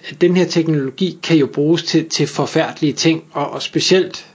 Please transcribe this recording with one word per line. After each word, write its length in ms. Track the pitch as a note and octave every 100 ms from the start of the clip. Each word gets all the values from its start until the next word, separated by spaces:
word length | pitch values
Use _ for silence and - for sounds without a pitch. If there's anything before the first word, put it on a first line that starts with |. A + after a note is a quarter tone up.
| -
at 120 | -
den 160 | F3 F3+
her 80 |
teknologi 720 | D#3+ E3+ D#3+ D3+ C3+ C3 F#3 D#3
kan 140 | - D#3+
jo 100 | C3
bruges 360 | - D3 E3
til, 260 | - D#3+ D#3+
til 180 | - C#3+
forfærdelige 680 | - C#3 D#3+ C#3+ - D3+
ting, 320 | - D#3+ D#3+ -
og, 180 | - D3
og 120 | C3+
specielt 640 | - D3+ - F#3 - - -